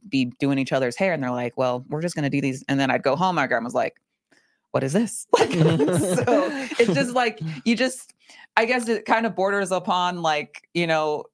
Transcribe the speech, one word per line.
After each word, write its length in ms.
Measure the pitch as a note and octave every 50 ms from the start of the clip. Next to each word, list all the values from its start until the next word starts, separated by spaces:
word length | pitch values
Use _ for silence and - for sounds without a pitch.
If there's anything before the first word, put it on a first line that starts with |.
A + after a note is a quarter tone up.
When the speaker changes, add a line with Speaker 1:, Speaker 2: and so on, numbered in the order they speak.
| - G2
Speaker 1:
be 180 | - C3+ B2+ B2 A#2+ -
doing 200 | D3 C#3 C#3 C3+
each 140 | C3 - D3
other's 220 | C3+ C3 B2 A#2+
hair, 160 | - F#3+ F#3+ E3
and 80 | D3+
they're 120 | C3 B2 B2
like, 240 | B2 B2 A#2+ - -
"Well, 260 | C3 B2 B2 B2+ C3 -
we're 140 | C#3+ D3+ E3
just 120 | F3 -
gonna 160 | E3 D3 C3+
do 100 | C#3+ C#3+
these." 240 | C#3+ C3+ B2+ C#3 - -
And 100 | C#3 C#3
then 100 | C#3 B2+ B2
I'd 100 | B2 -
go 140 | C3+ C3
home, 180 | D3+ F3+ F#3 F3+
my 140 | D#3 C#3 A#2+
grandma's 260 | B2+ A2+ A2+ A#2+ B2
like, 220 | B2+ A2+ - - _ _ _ _ _ _ _ _ _ _ _ _ _ _ _
"What 140 | - C3 B2+
is 80 | C3+ D3
this?" 340 | G3+ A#3+ G3+ - - - -
<laughs> 40 | -
Like, 180 | A4+ A4+ -
Speaker 2:
<laughs> 80 | A3 F3 D#3 D#3+ E3 - C#4 - F3+ E3+
Speaker 1:
so 500 | - - - - - - C#4+ D4 C#4 C#4 D4 C4+ C4+ A#3 D#4 -
it's 160 | A#3 G#3+ F3
just 180 | - C#4 B3 A#3+
like, 260 | B3+ B3 A3+ G#3+ - D#3 D#3+ D#3 C3+ -
you 100 | A3+ A#3
just, 400 | A3 B3+ B3+ B3+ - - _ - _ _ _ - - - - -
I 80 | A3 A3+
guess 220 | A3+ B3 B3+ A3+ A3
it 160 | A3+ - -
kind 200 | - B3+ A3+ A3+
of 80 | A3 F3
borders 380 | - F#3+ G3+ G3+ G3+ G3 F3 F#3+
upon, 500 | F3+ - - F#3 F3+ F3+ F3+ F3+ F3 E3+
like, 460 | D#3+ D3+ D3+ D3 - - - _ _ -
you 120 | E3+ E3+
know 380 | E3 D#3+ D#3 D#3 D3+ D3+ C#3+ - -